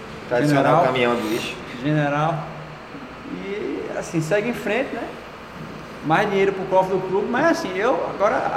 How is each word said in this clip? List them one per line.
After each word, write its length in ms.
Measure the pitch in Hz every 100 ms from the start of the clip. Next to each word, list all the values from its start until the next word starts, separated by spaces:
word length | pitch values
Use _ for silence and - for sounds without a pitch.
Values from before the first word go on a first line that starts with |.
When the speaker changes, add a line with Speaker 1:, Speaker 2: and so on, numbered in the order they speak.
| - - -
Speaker 1:
Tradicional 360 | 123 147 143
Speaker 2:
general. 220 | 139 156 131
Speaker 1:
caminhão 300 | 127 120 117
do 140 | 107
lixo. 260 | 120 - - - -
Speaker 2:
General. 600 | 143 151 147 143 156 156 - - - - - - - - -
E, 480 | 175 196 202 123 - - -
assim, 220 | 185 170
segue 280 | 151 208 233
em 40 |
frente, 360 | - 202 226 -
né? 100 | 233 294 - - - - - - - - - 147
Mais 240 | 170 208
dinheiro 220 | 196 190
pro 120 | 190 185
cofre 300 | 185 185 185
do 120 | 185
clube, 200 | 190 226
mas 160 | 240 330
assim, 320 | 320 190 185
eu, 160 | 226 - - -
agora 220 | 202 262 -